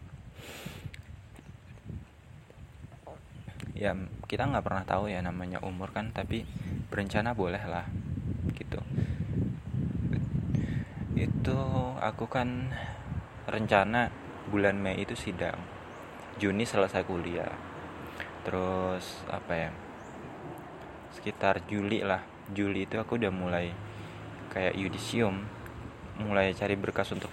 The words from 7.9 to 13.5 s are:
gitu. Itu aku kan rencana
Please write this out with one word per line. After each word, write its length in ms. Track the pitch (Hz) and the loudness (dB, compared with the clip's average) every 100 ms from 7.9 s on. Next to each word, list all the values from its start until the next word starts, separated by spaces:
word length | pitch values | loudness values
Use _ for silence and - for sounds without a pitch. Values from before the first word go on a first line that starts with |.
| - - - - - - | -2 -2 -2 -2 0 0
gitu. 320 | - - - - - - - - - - - - - - - - - - - - - - - - - - | -2 -4 -4 -2 0 2 0 0 2 2 0 -2 0 0 2 2 2 2 0 2 2 2 0 -2 -6 0
Itu 400 | - - - 135 131 135 131 127 131 | 2 2 2 4 2 4 2 2 2
aku 240 | 107 - 117 | 0 0 0
kan 480 | 131 123 123 127 127 - - - - - - | 2 2 0 -2 -2 -4 -6 -6 -4 -6 -8
rencana 640 | - | -2